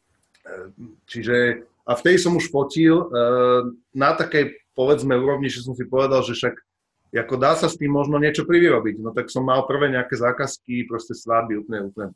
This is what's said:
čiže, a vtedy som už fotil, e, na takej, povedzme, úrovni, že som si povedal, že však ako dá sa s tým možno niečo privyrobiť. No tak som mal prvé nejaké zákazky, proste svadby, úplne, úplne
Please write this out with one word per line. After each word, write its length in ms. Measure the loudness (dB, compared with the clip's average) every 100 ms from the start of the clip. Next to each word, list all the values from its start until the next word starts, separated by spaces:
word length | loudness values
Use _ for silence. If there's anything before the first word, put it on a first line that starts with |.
| _ _ _ _ -18 -16 -16 -20 -20 -20 -14
čiže, 560 | -10 0 2 2 0 -10 _
a 80 | -4 0
vtedy 180 | 4 4
som 160 | 4 0
už 100 | 0
fotil, 460 | 0 0 2 4 4
e, 40 | 2 0 2 4 4 4 0 -8 _
na 240 | 0 0
takej, 400 | 2 0 0 0 -4 _ -2
povedzme, 400 | 2 2 2 0
úrovni, 320 | 0 -2 -4
že 160 | -6 -10
som 80 |
si 100 | -10
povedal, 380 | -4 0 2 2
že 160 | 0 -4
však 160 | -4 -6 _ _ _ _ _
ako 320 | -6 -4 0
dá 160 | 2 2
sa 80 | 0
s 80 |
tým 160 | -2 -2
možno 320 | 0 0 2
niečo 240 | 0 0 2
privyrobiť. 560 | 4 4 4 0 -6
No 80 | -6
tak 240 | -6 -6
som 80 | -4
mal 240 | 0 0 0
prvé 240 | 0 0
nejaké 240 | 0 -2
zákazky, 720 | -2 -2 -2 -6 -8 -8 -6 -6
proste 240 | -8 -8
svadby, 480 | -12 -2 -2 0 -6
úplne, 320 | -6 -8 -8
úplne 240 | -10 -12